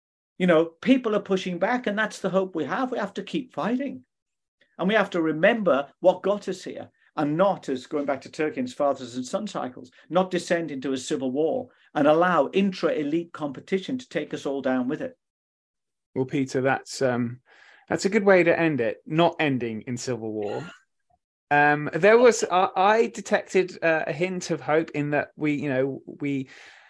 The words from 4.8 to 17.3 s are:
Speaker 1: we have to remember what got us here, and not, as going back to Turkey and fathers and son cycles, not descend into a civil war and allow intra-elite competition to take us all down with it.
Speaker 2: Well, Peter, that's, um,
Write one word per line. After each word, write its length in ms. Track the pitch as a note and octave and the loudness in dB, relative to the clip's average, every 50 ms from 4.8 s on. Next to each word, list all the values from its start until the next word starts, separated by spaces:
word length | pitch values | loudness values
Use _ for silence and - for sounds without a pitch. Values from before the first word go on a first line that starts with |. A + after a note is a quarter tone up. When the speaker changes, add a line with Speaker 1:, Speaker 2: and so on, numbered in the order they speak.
| E3+ | -2
Speaker 1:
we 60 | F#3 A3 | 2 4
have 160 | G#3+ G3 F#3+ | 2 2 2
to 100 | - F3 | 0 -2
remember 680 | D#3+ D#3+ D#3 D#3 F3 G#3 A#3+ A3+ G3+ E3+ C3 C3 C#3 - _ _ | 0 0 0 4 4 4 4 4 2 2 2 2 0 -4 _ _
what 220 | - F#3 F3+ F#3 | 2 2 2 4
got 260 | - F#3+ G3+ G#3 - | 0 -2 -2 -2 -4
us 160 | G3+ F3+ - - | -8 -8 -8 -10
here, 260 | C#3 A2 A2 A2 - _ _ _ _ _ | -12 -12 -14 -14 -18 _ _ _ _ _
and 200 | - D#3 C#3+ D3+ | -2 -2 0 2
not, 320 | E3 F#3+ G3+ F3 - - - | 4 4 2 2 0 -4 -6
as 180 | C3+ B2+ - | -6 -6 -6
going 180 | - - D3 C#3+ | -6 -6 -4 -2
back 160 | C#3 C#3 C3 | -2 -4 -4
to 100 | - - | -6 -14
Turkey 280 | - - D#3 D3+ - C3+ | -6 -4 -4 -4 -2 -4
and 120 | B2+ B2 | -6 -6
fathers 440 | - - D3 C#3+ C3+ C3 C3 A#2+ A#2 | -2 0 0 0 0 -2 -6 -10 -8
and 100 | C3 B2+ | -8 -8
son 220 | - - G3 G#3+ | -6 -6 -6 -6
cycles, 420 | G#3 - D#3 C3 B2+ B2+ - - - _ - _ _ | -6 -6 -8 -8 -8 -10 -14 -20 -20 _ -20 _ _
not 200 | D3+ F3+ F#3 F#3 | 0 0 0 2
descend 400 | F#3 E3+ - - F3+ E3+ E3 C#3+ | -2 -4 -2 -2 -2 -2 -2 -6
into 240 | D3 C3 C3 C#3+ C3+ | -8 -6 -4 -4 -4
a 40 | |
civil 340 | C3 B2+ - D#3+ C#3 C3+ B2+ | -4 -2 -4 -4 -2 -2 -2
war 380 | B2+ C#3+ D#3+ D#3 C3 - G#2 - _ _ _ _ _ | -2 0 0 0 -2 -4 -6 -10 _ _ _ _ _
and 120 | D3+ C#3 | 2 4
allow 420 | D3 D3+ E3 F3 F3+ F3 D#3+ C#3 - - | 4 6 6 4 4 4 2 2 2 2
intra-elite 800 | F#3+ G3 G3 F#3 - - D#3 - D#3 D3+ C#3+ D3+ E3+ E3+ - - | 0 0 0 -2 0 -2 0 0 0 -2 -2 -2 -4 -4 -6 -10
competition 640 | - D3+ D3 B2+ - - - F#3+ F#3+ F#3+ - C3+ | -8 -8 -8 -8 -10 -6 -4 -4 -4 -4 -4 -8
to 100 | B2+ - | -8 -8
take 280 | - - E3 D3+ - - | -6 -6 -6 -6 -6 -8
us 100 | D3 - | -8 -6
all 160 | D3+ C#3 C#3 | -6 -6 -2
down 260 | B2+ C3 B2+ C3 B2 | 0 0 0 0 0
with 140 | B2+ D3+ D3+ | -2 -4 -4
it. 160 | C#3+ - - _ _ _ _ _ _ _ _ _ _ _ _ _ _ _ _ _ _ _ _ | -6 -10 -12 _ _ _ _ _ _ _ _ _ _ _ _ _ _ _ _ _ _ _ _
Speaker 2:
Well, 120 | B2+ C3 | -4 -4
Peter, 360 | B2+ - C#3+ C3+ C3 - C3+ | -2 -2 -2 -2 -2 -2 0
that's, 400 | B2+ C3+ C#3 - - - - - | 0 0 0 0 -4 -10 -4 -2
um, 380 | C3+ B2+ B2 A#2+ B2 A#2 | 0 0 0 0 -2 -4